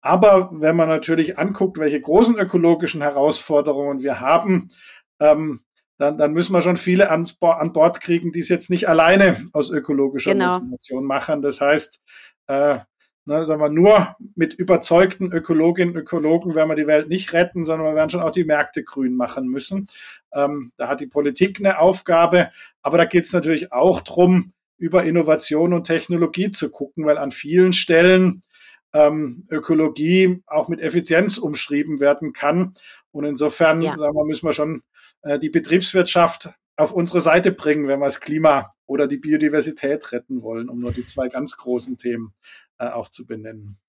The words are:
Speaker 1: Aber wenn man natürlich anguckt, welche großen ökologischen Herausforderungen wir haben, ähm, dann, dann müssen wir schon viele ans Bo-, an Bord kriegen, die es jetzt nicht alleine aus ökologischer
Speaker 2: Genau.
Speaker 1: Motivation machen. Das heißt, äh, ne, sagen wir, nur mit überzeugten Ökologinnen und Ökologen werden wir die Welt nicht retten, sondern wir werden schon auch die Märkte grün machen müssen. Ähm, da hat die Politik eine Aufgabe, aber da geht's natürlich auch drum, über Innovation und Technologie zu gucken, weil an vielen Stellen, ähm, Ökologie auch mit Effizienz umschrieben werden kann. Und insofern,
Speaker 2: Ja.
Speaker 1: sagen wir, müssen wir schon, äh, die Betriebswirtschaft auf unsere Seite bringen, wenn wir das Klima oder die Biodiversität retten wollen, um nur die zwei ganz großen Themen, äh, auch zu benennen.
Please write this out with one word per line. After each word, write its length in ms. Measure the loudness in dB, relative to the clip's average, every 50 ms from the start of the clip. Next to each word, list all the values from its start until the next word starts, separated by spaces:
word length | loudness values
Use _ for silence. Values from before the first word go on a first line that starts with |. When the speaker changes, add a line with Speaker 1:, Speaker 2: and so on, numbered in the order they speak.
Speaker 1:
Aber 480 | _ 2 2 6 6 6 6 6 4 0 -6
wenn 220 | 0 0 2 2
man 120 | 2 2 2
natürlich 480 | 0 -2 0 -2 0 0 0 -2 -2
anguckt, 400 | -4 -4 -4 -2 -2 -4 -4 -2
welche 220 | -2 -2 -2 -2 -2
großen 380 | -2 2 4 4 6 4 2
ökologischen 640 | 0 -2 -2 0 2 4 4 2 2 0 -6 -6 -4
Herausforderungen 1000 | -4 -2 0 2 0 2 0 -2 -4 0 0 2 2 2 -2 -2 -4 -6 -6 -4 -4
wir 160 | -6 -6 -2
haben, 480 | 0 2 2 2 2 2 0 0 -2 -6 _ _ -20 -20 -20 _ _ _ _ _
ähm, 420 | 4 4 4 4 0 -8 -10 -12 _ _ _ _ _ _ _
dann, 200 | _ -2 -2 0
dann 140 | 0 0 0 2
müssen 200 | -2 -2 0 0
wir 80 | 0
schon 160 | 2 2 -2
viele 320 | -2 0 0 2 2 4 2
ans 220 | 2 -2 -2 -6 -6
Bo-, 180 | _ 2 2
an 200 | 2 2 -2 -4 2
Bord 260 | 2 2 2 2 -2
kriegen, 300 | -4 -2 -2 -2 -2 -4
die 80 | -6 -6
es 100 | -2 -2
jetzt 200 | -2 -2 0 -4
nicht 180 | -4 -2 0 2
alleine 480 | 2 4 4 4 6 6 6 4 4 0 -8 -6 _
aus 160 | -4 -4 -2
ökologischer 640 | -4 -6 -4 -2 0 0 0 -2 -2 -4 -2 0 0
Speaker 2:
Genau. 260 | 0 0 0 -2 -4
Speaker 1:
Motivation 440 | -6 -10 -14 -14 -12 -10 -8 -8 -6
machen. 360 | -4 -4 -4 -4 -4 -6 -2
Das 180 | -2 -4 -4 -2
heißt, 400 | 0 0 0 0 -2 -6 -12 _ _ _ -20 -20 -20 -20 _ _ _
äh, 320 | -6 -2 0 0 0 0 -2 -6 _ _ _ _ _ _ _ _
ne, 200 | -4 -4 -4 -2
sagen 160 | -2 -2 0
wir, 80 | 0 0
nur 460 | 2 6 6 8 8 6 4 0 -6 _ -20 -16 _
mit 180 | -2 -2 -2 -2
überzeugten 800 | -8 0 2 2 0 2 2 4 4 4 4 0 -6 -8 -4
Ökologinnen 600 | -4 -6 -4 0 0 2 2 2 2 0 -2 -2 -2
und 80 | -8
Ökologen 540 | -10 -6 -6 -2 0 0 0 0 0 -2 0
werden 140 | 0 0 0
wir 60 | 0
die 120 | -2 0
Welt 200 | 2 2 2 2 0
nicht 220 | -6 -6 -6 -2 0
retten, 300 | 0 0 0 -2 -6 -4
sondern 220 | -4 -4 -2 -2
wir 80 | -2 0
werden 140 | 0 0 0
schon 120 | -2 -4
auch 100 | -4 -2
die 120 | -2 -2 0
Märkte 380 | 0 0 0 0 -4 -6 -12 -12
grün 320 | -10 -6 -4 -4 -2 -2
machen 320 | -2 -4 -4 -6 -8 -6 -6
müssen. 380 | -6 -8 -8 -6 -8 -8 -8 -10 -16 -20 -20 -20 -20 -20 _ _ -4
Ähm, 380 | -2 -2 -2 -2 -8 -12 -14 _
da 100 | -10 -6
hat 120 | -6 -6 -6
die 60 | -8
Politik 520 | -6 _ -2 -2 -2 0 0 -2 -2 -2 -2
eine 200 | -2 -2 2 4
Aufgabe, 680 | 2 2 2 0 -2 0 2 4 4 4 4 2 2 0 _ -20 -20 -20 _ _
aber 160 | _ 0 2
da 60 | 2 2
geht's 260 | 4 2 0 0 2 -2
natürlich 380 | -2 0 0 -2 -2 -4 -4 0
auch 260 | 2 2 4 2 2
drum, 520 | -4 -6 2 4 4 6 6 4 2 -2 _ _ _ _ _
über 280 | _ -8 0 0 0 2
Innovation 680 | 2 0 0 2 2 0 0 0 -2 0 0 0 0 0
und 120 | -2 -2
Technologie 680 | -2 -4 -4 -2 -4 -2 -2 -2 -2 -2 -4 -4 -4
zu 180 | -4 -6 -6 -8
gucken, 360 | -8 -10 -12 -12 _ -4 0
weil 120 | 0 0
an 140 | 0 -2 -8
vielen 400 | -10 -12 -8 0 4 4 4 4
Stellen, 720 | 4 0 0 2 4 6 6 6 6 6 4 2 0 -2 _ _ _ _ -20 -20 -20 _ _ _ 2
ähm, 520 | 4 4 4 4 0 -6 -6 -8 -14 -12 _
Ökologie 960 | -8 -8 -2 0 0 2 2 0 -2 -2 0 2 4 4 4 4 2 -2 _
auch 220 | _ -4 -4 -2
mit 140 | -4 -6 -6
Effizienz 560 | -6 -2 -2 -2 -2 2 0 2 2 0 -2
umschrieben 600 | -4 -4 -6 -6 -6 -6 -4 -4 -4 -4 -4 -4 0
werden 340 | 2 0 0 0 -4 -12 -10
kann. 400 | -4 -2 0 0 0 -2 -4 -6 _ _ -20 -20 _ _ _
Und 120 | _ -8 -8
insofern, 580 | -8 -4 -2 -4 -4 0 2 2 2 2 2
Speaker 2:
Ja. 160 | -2 -4 -4
Speaker 1:
sagen 180 | -2 -4 -2 0
wir, 100 | -2 -2
müssen 200 | -2 -4 -6 -4
wir 80 | -4 -4
schon, 280 | -2 -4 -6 -6 -10 _ _ _ _ _ -20 _ _
äh, 180 | _ -6 -4 -4
die 100 | -4 -2
Betriebswirtschaft 1000 | -2 -2 0 2 0 0 0 0 0 0 0 2 4 4 4 2 2 -6 -14 -18 _ _ _ _ _
auf 160 | -2 -2 0
unsere 300 | 0 -4 -4 0 -2 0
Seite 300 | 2 4 4 4 2 2
bringen, 360 | -2 0 -2 -2 0 0 0
wenn 120 | -2 -2 0
wir 60 | -2
das 140 | -4 -4 -6
Klima 540 | -8 -6 -4 2 2 4 4 2 -2 -6 _ _ _
oder 220 | -6 -2 -2 0
die 100 | -2 -2
Biodiversität 920 | -6 -2 -2 0 0 2 2 0 0 -2 -2 -8 -6 -4 -4 -4 -4 -6 -10
retten 300 | -12 -12 _ _ -10 -10
wollen, 280 | -8 -8 -10 -10 -10 -10
um 100 | -10 -10
nur 120 | -8 -8
die 140 | -8 -8 -10
zwei 220 | -10 -8 -8 -8 -6
ganz 260 | -6 -8 -8 -10 -10
großen 400 | -12 -8 -6 -6 -6 -6 -10 -14
Themen, 360 | -8 -8 -8 -8 -8 -10 -14 _ _ _ -20 -20 -20 _ _ _
äh, 120 | _ -10 -8
auch 180 | -8 -10 -12 -12
zu 160 | -16 -20 -16
benennen. 520 | _ -14 -14 -14 -16 -18 -18 -20 -20 -20 _ _